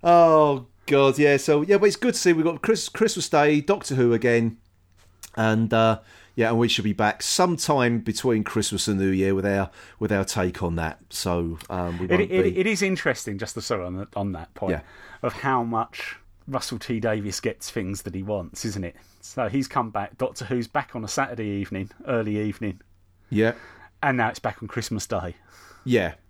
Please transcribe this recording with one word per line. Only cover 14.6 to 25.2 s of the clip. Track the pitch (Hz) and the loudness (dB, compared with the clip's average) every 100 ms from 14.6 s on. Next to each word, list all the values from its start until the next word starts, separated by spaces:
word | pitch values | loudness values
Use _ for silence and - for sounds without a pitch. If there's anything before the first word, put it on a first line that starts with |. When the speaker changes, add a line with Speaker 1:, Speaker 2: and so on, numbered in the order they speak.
| 95 | -4
Speaker 1:
Yeah. | 82 - - - - | -4 -6 -20 -20 -8
Speaker 2:
of | 123 | -8
how | - 139 131 | -4 -2 -2
much | 117 113 113 - - - _ _ - | 0 -4 -4 -8 -14 -14 _ _ -8
Russell | 131 - 113 | -8 -6 -10
T | - 113 | -6 -4
Davies | 113 107 101 92 | -2 -2 -4 -6
gets | 110 - - | -6 -8 -10
things | - 92 101 | -8 -6 -8
that | - | -8
he | 92 | -8
wants, | 95 104 78 - | -6 -6 -6 -10
isn't | 113 98 | -8 -6
it? | 87 - _ _ | -10 -12 _ _
So | - - 113 | -14 -6 -4
he's | 139 131 | -2 -2
come | 139 113 | -4 -4
back. | 104 101 - | -6 -8 -6
Doctor | 127 - 117 | -8 -6 -4
Who's | 123 117 | -4 -2
back | 147 - 120 | -6 -6 -10
on | |
a | 110 | -6
Saturday | - 139 120 107 | -4 -4 -4 -6
evening, | 101 98 95 101 - - | -4 -6 -6 -8 -12 -4
early | 120 107 104 | -2 -2 -2
evening. | 107 101 107 90 _ _ _ _ _ | -4 -4 -8 -8 _ _ _ _ _
Speaker 1:
Yeah. | 107 110 120 - - - _ | 0 0 -2 -14 -20 -20 _
Speaker 2:
And | 143 127 | -2 0
now | 113 | -2
it's | - | -2
back | 120 - | -8 -8
on | 110 | -10
Christmas | - 110 104 - | -8 -6 -6 -4
Day. | 101 | -6